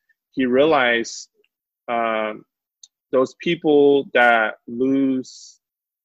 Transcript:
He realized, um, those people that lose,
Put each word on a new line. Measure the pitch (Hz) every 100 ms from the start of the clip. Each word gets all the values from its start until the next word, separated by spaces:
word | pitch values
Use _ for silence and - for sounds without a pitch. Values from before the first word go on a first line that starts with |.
| _ _ _
He | - 127
realized, | 127 156 147 123 117 113 - - _ _ _ _ _ -
um, | 117 113 110 107 101 - _ _ _ _ _ _
those | 127 131
people | - 175 170 160 147 143 139 135
that | 123 120 117 107 - -
lose, | 120 131 135 135 131 123 - - _ _ _ _ _